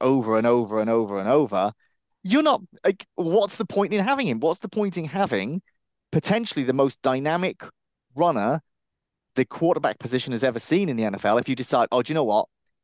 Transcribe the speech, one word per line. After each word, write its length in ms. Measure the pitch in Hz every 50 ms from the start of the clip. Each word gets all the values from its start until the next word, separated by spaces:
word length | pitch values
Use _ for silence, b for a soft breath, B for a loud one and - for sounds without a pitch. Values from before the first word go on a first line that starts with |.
over 360 | - 131 139 131 113 110 110
and 80 | 110 113
over 320 | 120 120 123 117 101 107 110
and 100 | 107 113
over 300 | 113 117 113 101 101 98
and 100 | 95 110
over, 420 | 135 156 147 - - 92 95 107 - _ _ _ _ _ _ _ _ _ -
you're 200 | 185 226 302 311
not, 180 | 302 269 - 185 - - _ -
like, 220 | 202 196 - - _ _
what's 400 | - 175 165 175 226 294 294 -
the 100 | - 214
point 280 | - - 202 202 160 214
in 100 | 202 190
having 240 | 240 277 277 254
him? 120 | 156 117 110
What's 200 | 135 160 175 -
the 100 | - 196
point 280 | - 214 208 196 165
in 80 | 180 160
having 560 | 147 165 196 196 - 117 98 95 120 160 190 - _ _ _ _ _ _ _ _ _
potentially 540 | - 156 - - 208 233 233 - - 151 131
the 80 | 123 127
most 280 | 139 139 139 - -
dynamic 640 | - 135 131 131 139 151 165 175 185 180 - - - - - _ _ _ _ _ _ _ 123
runner 460 | 135 170 175 147 107 101 117 143 156 - _ _ _ _ _ _ _ _ _ _ _ _ _ _
the 100 | 127 123
quarterback 540 | - - - 165 170 175 - 143 123 - -
position 340 | - 113 127 127 - 131 123
has 100 | 110 131
ever 160 | 131 117 113
seen 300 | - - 160 190 202 160
in 80 | 127
the 80 | 113 110
N 100 | 104 98
F 80 | 98 -
L 140 | 104 107
if 100 | 120 120
you 80 | - 131
decide, 320 | 120 123 - - 123 117 -
"Oh, 100 | 120 127
do 100 | 120 131
you 40 | 151
know 100 | 160 139
what? 220 | 110 104 107 - - _ _ _ _ _ _